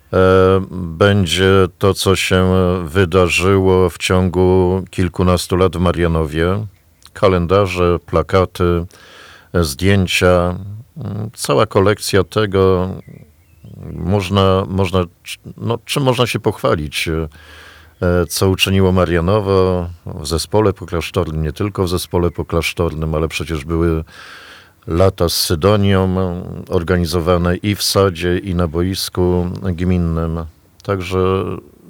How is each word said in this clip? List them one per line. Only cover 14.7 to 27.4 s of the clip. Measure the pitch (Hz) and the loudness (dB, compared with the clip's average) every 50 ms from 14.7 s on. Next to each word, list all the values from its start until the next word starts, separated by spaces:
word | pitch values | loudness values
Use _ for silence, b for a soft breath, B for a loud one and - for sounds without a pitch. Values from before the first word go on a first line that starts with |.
| 95 92 98 87 92 92 90 82 - _ _ - - - _ - - | -2 -2 -2 0 0 0 -2 -2 -6 _ _ -16 -16 -16 _ -20 -16
no, | - 110 107 117 117 - | -10 -6 -6 -6 -6 -6
czym | - - 147 | -6 -4 0
można | 139 131 123 120 123 | 0 0 2 2 0
się | 113 - 117 | -2 -2 -2
pochwalić, | - 113 - - - 127 113 85 76 71 - - - 87 | -2 -4 -4 -2 -2 -2 -2 -2 -4 -6 -6 -6 -4 -4
e, | 80 80 80 73 - - - - - - - - - - - - _ _ 95 87 87 87 85 | -4 -4 -4 -6 -10 -18 -20 -20 -20 -20 -20 -20 -20 -20 -20 -20 _ _ 0 0 2 2 0
co | - - - 98 95 | 0 -2 0 0 0
uczyniło | 95 - - 98 95 95 95 92 | 2 0 0 0 2 2 2 4
Marianowo | 92 92 90 80 87 85 82 87 104 110 98 98 98 95 92 92 92 90 85 87 87 - _ | 4 2 2 2 2 0 2 2 0 0 0 2 2 2 2 2 0 -2 -4 -8 -12 -14 _
w | 95 90 87 78 | -14 -12 -12 -8
zespole | 73 82 78 - - - 104 107 101 | -6 -4 -4 -4 -2 0 0 2 2
poklasztornym, | 92 - 92 80 - 85 80 - - 98 87 80 78 78 | -2 -4 -8 -6 -6 -6 -6 -4 -4 -4 -4 -2 -4 -4
nie | 78 76 | -4 -4
tylko | 73 - 98 104 101 - 95 | -4 -4 -6 -6 -4 -4 -4
w | 85 | -2
zespole | 90 87 - - - 90 87 85 | -2 -4 -6 -4 -2 -2 -2 -2
poklasztornym, | - - 80 - - 85 80 - - - 87 80 73 78 80 80 78 | -2 -4 -6 -4 -2 -2 -2 -2 -4 -2 -4 -4 -4 -4 -6 -4 -2
ale | 78 80 78 | -2 -2 -4
przecież | - - 78 71 82 73 67 | -4 -8 -8 -6 -8 -8 -6
były | 80 85 82 85 85 80 80 78 B B B B B B B B B B B B B B B _ | -4 -2 0 0 0 0 -2 -6 B B B B B B B B B B B B B B B _
lata | - 82 85 95 95 95 - 87 82 | -6 0 2 2 2 2 2 -2 -2
z | |
Sydonią, | - - - - 95 76 80 98 107 104 101 98 98 95 95 92 90 92 | 0 -2 -2 -2 -2 2 2 2 2 4 2 2 2 2 2 2 0 0
e, | 95 90 87 90 90 85 90 87 - - | -2 -2 -4 -8 -10 -10 -12 -14 -10 -4
organizowane | - 92 82 82 92 87 87 78 85 90 80 87 90 87 | -2 -2 0 0 0 0 0 0 -2 -2 0 2 2 2